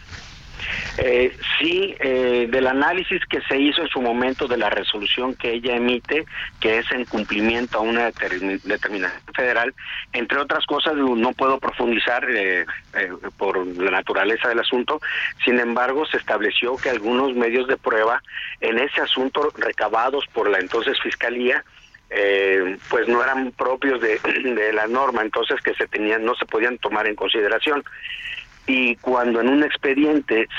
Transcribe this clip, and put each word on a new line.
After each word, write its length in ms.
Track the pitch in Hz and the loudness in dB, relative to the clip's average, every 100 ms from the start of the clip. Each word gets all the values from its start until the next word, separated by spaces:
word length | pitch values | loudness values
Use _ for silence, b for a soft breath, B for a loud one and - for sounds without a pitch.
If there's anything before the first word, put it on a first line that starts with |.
| - - - - - - B B B B | -18 -16 -16 -20 -18 -12 B B B B
Eh, 400 | 127 123 127 - - - | 2 4 2 0 -4 0
sí, 360 | 160 180 196 - | 0 0 -2 -2
eh, 480 | 135 127 127 123 117 | 0 2 2 2 2
del 160 | 131 131 | 2 2
análisis 520 | 135 151 180 180 - - | 4 2 2 0 -2 -2
que 120 | 156 | -4
se 160 | - 139 | 0 2
hizo 240 | 143 147 | 2 2
en 60 | 156 | -2
su 120 | 139 | -2
momento 460 | 120 120 127 131 139 | 0 2 0 0 0
de 100 | 120 | 0
la 140 | 104 | 0
resolución 640 | 104 95 107 101 - 127 | 0 -2 -2 -2 0 -2
que 180 | - 123 | -2 -4
ella 220 | 117 123 120 | -2 0 0
emite, 480 | 123 123 - 151 156 B B - | 2 0 0 -2 -2 B B -2
que 180 | 110 113 | 0 2
es 120 | 117 | 0
en 120 | 127 | -4
cumplimiento 760 | 120 113 107 107 110 117 120 113 | -4 -4 -2 0 2 2 0 0
a 20 | |
una 280 | 113 117 117 | 0 2 0
determin-, 500 | - 98 90 95 98 | -2 -4 -2 -2 -4
determinación 580 | 92 104 - 104 92 - - | -4 -4 -2 -2 -4 -6 -10
federal, 400 | - 123 113 120 - B B B | -2 0 0 -2 -4 B B B
entre 260 | 123 113 131 | -6 -2 -2
otras 260 | 143 156 - | 0 -2 -2
cosas, 280 | 147 156 | 0 0
no 380 | 147 135 117 123 | 2 2 2 2
puedo 260 | - 135 135 | 2 2 2
profundizar, 640 | 123 - 120 110 131 123 131 | 0 -2 0 0 2 0 0
eh, 340 | 113 95 92 85 87 B | 0 0 0 -2 -6 B
eh, 140 | - 92 90 98 - | -4 -4 -6 -10 -4
por 300 | 98 92 90 | -2 0 -2
la 240 | 87 95 | -2 0
naturaleza 580 | 95 95 95 98 113 127 | 0 0 0 0 0 0
del 120 | 117 | 0
asunto. 400 | 110 127 123 151 B B B B | 0 0 0 -4 B B B B
Sin 140 | - 123 | 2 2
embargo, 480 | 120 117 127 135 156 | 2 0 0 0 0
se 100 | 120 | -2
estableció 600 | - 107 104 - 120 131 | 0 0 0 0 0 0
que 140 | 143 | -2
algunos 440 | 120 107 123 135 | -2 2 2 2
medios 320 | 123 117 123 127 | 2 2 2 0
de 100 | 135 | 0
prueba 460 | - 110 110 127 - B B B | 0 2 2 0 -4 B B B
en 180 | 113 113 | -2 0
ese 220 | 139 - | 0 0
asunto 520 | 147 - 131 - 147 - | 0 0 0 0 -2 0
recabados 640 | 110 - 104 113 127 139 - | -4 -2 0 2 2 0 -2
por 160 | - 104 | 0 2
la 120 | 98 | 2
entonces 360 | 92 117 110 127 | 2 0 0 0
fiscalía, 640 | 113 - 120 123 123 147 - B B B - | -2 -2 -2 0 2 0 -2 B B B -6
eh, 680 | 104 101 98 98 95 92 95 - | 0 2 4 4 4 2 -2 -2
pues 200 | 123 110 | 0 2
no 140 | 120 | 2
eran 280 | 127 131 127 | 2 0 -2
propios 480 | - 127 127 139 123 | -2 -2 0 0 2
de, 180 | 113 107 | 2 0
<clears throat> 360 | - - 131 | 0 -2 0
de 180 | 113 107 | 0 2
la 140 | 107 110 | 2 0
norma, 360 | 123 135 117 | 0 0 0
entonces 380 | 107 - 113 131 | 0 0 -2 -2
que 140 | - | -2
se 140 | - 110 | -2 -2
tenían, 360 | 101 107 110 | -2 0 0
no 100 | 110 123 | 0 -2
se 100 | - | -2
podían 320 | 113 120 123 | 0 0 -2
tomar 280 | 104 107 107 | -4 -2 -2
en 80 | 104 | -2
consideración. 640 | 98 110 104 110 - 143 - B B B B B B - - | -2 2 2 2 0 -2 -4 B B B B B B -10 -2
Y 300 | 131 123 117 | 2 2 0
cuando 460 | 131 127 120 113 | 0 2 2 2
en 80 | 120 | 4
un 120 | 139 | 4
expediente 840 | 147 - 143 135 151 151 - 113 110 | 2 0 0 2 4 4 2 0 0